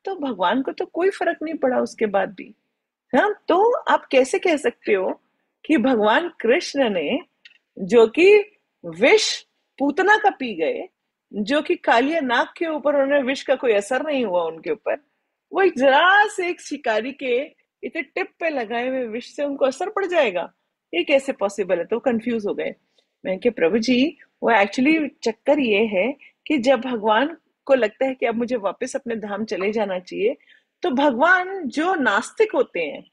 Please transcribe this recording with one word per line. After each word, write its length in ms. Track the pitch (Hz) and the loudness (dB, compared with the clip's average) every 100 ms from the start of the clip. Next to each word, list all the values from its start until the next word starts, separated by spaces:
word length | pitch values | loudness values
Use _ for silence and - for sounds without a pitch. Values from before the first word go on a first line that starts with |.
तो 120 | - 381 | -10 -8
भगवान 460 | 285 196 180 240 | -6 -2 -2 0
को 100 | 262 | -4
तो 140 | 330 370 | -6 -8
कोई 240 | - 370 | -2 -2
फर्क 280 | 403 339 330 | 0 -4 -4
नहीं 120 | 311 | -8
पड़ा 260 | 320 269 240 | -4 -2 0
उसके 260 | 240 - 220 | -4 -4 -2
बाद 280 | 196 190 | -2 -4
भी। 200 | 185 - - _ _ _ _ _ 262 | -8 -20 -20 _ _ _ _ _ 0
हाँ, 180 | 403 403 - | 0 -4 -2
तो 280 | 339 440 539 | 2 2 0
आप 300 | - 294 - | 0 -2 2
कैसे 320 | 262 262 381 | 2 2 0
कह 180 | 381 302 | 0 0
सकते 360 | 240 - - | -2 -6 -2
हो 300 | 196 196 302 _ _ _ _ | -2 -2 -8 _ _ _ _
कि 140 | - 302 | 0 2
भगवान 500 | 240 240 208 254 349 | 2 2 4 2 0
कृष्ण 640 | - 220 294 - 285 247 | -4 0 0 0 -2 0
ने, 280 | 185 147 262 - _ - _ _ - | 0 -2 -4 -6 _ -20 _ _ -12
जो 280 | 185 233 220 | 2 6 6
कि 320 | 254 370 427 403 _ _ _ | 6 6 6 4 _ _ _
विष 580 | 175 160 254 427 - - - _ _ - | -16 0 4 4 2 -6 -12 _ _ -4
पूतना 380 | 277 285 381 427 | -2 0 2 4
का 140 | 415 | 2
पी 240 | - 254 | -2 -8
गए, 340 | 175 151 123 370 _ _ _ _ | -4 -2 -4 -8 _ _ _ _
जो 300 | 196 202 285 | -8 -2 -2
कि 140 | 302 349 | 0 -2
कालिया 440 | - 240 269 330 | 2 2 2 -2
नाग 260 | 262 233 302 - | -2 -2 -2 -4
के 100 | 330 | -6
ऊपर 280 | 311 277 | -2 0
उन्होंने 280 | 285 269 285 | 0 2 0
विष 200 | 247 269 | 0 -4
का 120 | - | -2
कोई 180 | 262 254 | 0 2
असर 340 | 202 202 262 302 | 0 0 -4 -2
नहीं 180 | 277 | -2
हुआ 180 | 226 180 | 0 -2
उनके 280 | 165 160 175 | -2 -6 -8
ऊपर, 340 | 147 - - _ _ _ _ _ | -6 -4 -6 _ _ _ _ _
वो 100 | 330 | 0
एक 160 | 381 254 | 0 4
जरा 500 | 269 269 349 403 427 | 4 6 6 4 4
से 200 | 403 349 | -2 -6
एक 120 | 349 | -6
शिकारी 520 | - 294 254 214 240 | -10 -8 -2 -2 -4
के 240 | 269 269 240 311 _ _ _ | -8 -4 -2 -4 _ _ _
इतने 200 | - 320 | -10 -10
टिप 280 | - - 381 _ | -8 -6 -8 _
पे 100 | 339 | -4
लगाए 380 | 285 214 233 247 | -4 -4 -4 -4
हुए 180 | 262 240 | -4 -6
विष 300 | 220 - - | -8 -12 -6
से 80 | |
उनको 200 | 285 277 | -6 0
असर 240 | 269 262 359 | -2 0 -6
पड़ 180 | 427 381 | -4 0
जाएगा? 460 | 349 247 175 - _ _ _ _ | 2 2 0 -6 _ _ _ _
ये 100 | 330 | -4
कैसे 280 | 339 277 269 | 2 2 2
possible 460 | - 202 202 185 180 | -4 -4 -4 -2 -2
है? 60 | |
तो 140 | 170 226 | -2 -2
कंफ्यूज 480 | 254 233 247 226 196 | -2 -2 -2 -4 -4
हो 80 | |
गए। 200 | 147 156 - _ _ _ _ | -4 -6 -10 _ _ _ _
मैं 140 | 170 190 | -6 -2
कि, 120 | 240 | -2
"प्रभु 280 | 226 165 220 | 0 0 2
जी, 400 | 220 247 285 - _ _ | 2 2 2 -2 _ _
वो 80 | 226 | 2
actually 580 | 226 208 240 262 320 285 - | 2 2 2 2 2 -2 -4
चक्कर 340 | 226 220 - 294 | -6 -4 0 2
ये 260 | 247 202 | 2 2
है 280 | 220 196 214 285 - _ - | 2 0 -2 -4 -16 _ -4
कि 120 | 294 | 0
जब 220 | 233 254 | 2 2
भगवान 560 | 254 240 214 214 285 330 _ _ | 0 -4 0 2 0 -4 _ _
को 100 | - | 0
लगता 300 | 262 214 - | 2 2 -2
है 100 | 269 | -4
कि 120 | 254 240 | -2 -4
अब 80 | |
मुझे 220 | 226 233 247 | -2 -4 -2
वापस 400 | 196 - 254 254 | -4 -6 -8 -8
अपने 200 | 233 226 | -8 -8
धाम 280 | 208 202 | -8 -8
चले 280 | 220 190 190 | -6 -4 -4
जाना 260 | 220 202 185 | -2 -4 -6
चाहिए, 380 | 185 175 208 277 _ _ _ _ | -8 -4 -4 -4 _ _ _ _
तो 80 | 359 | -4
भगवान 800 | 254 294 233 320 370 370 392 285 | 2 2 2 2 2 0 -8 -6
जो 260 | 277 339 | -4 -2
नास्तिक 580 | 370 240 202 - - 427 | 0 0 0 -4 -2 0
होते 280 | 311 233 175 | 2 -2 -4
हैं, 240 | 151 131 - | -6 -8 -16